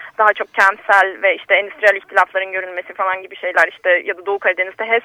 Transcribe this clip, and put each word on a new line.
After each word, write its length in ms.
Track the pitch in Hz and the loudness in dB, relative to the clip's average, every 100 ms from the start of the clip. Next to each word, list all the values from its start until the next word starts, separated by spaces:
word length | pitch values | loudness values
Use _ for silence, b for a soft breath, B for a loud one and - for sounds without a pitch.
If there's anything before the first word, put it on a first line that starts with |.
| B - | B 0
daha 140 | 214 | 2
çok 220 | 202 214 | 2 -4
kentsel 680 | - 196 202 - 196 190 180 | 2 2 2 2 2 2 0
ve 140 | 196 160 | -2 -2
işte 180 | - | 0
endüstriyel 420 | 190 202 190 208 196 | -2 -2 0 0 0
ihtilafların 560 | - 196 185 190 190 | -2 0 0 -2 -6
görülmesi 420 | 190 185 180 185 | -8 -8 -12 -12
falan 280 | 180 190 185 | -6 -4 -4
gibi 140 | 190 196 | -10 -10
şeyler 320 | 180 175 165 | -4 0 0
işte 220 | - 185 | -2 0
ya 280 | 175 - 180 | 0 -2 -8
da 80 | 185 | -6
Doğu 120 | 202 | -4
Karadeniz'de 460 | 196 180 185 - | -2 -4 -6 -6
hes 180 | 220 233 | -2 -2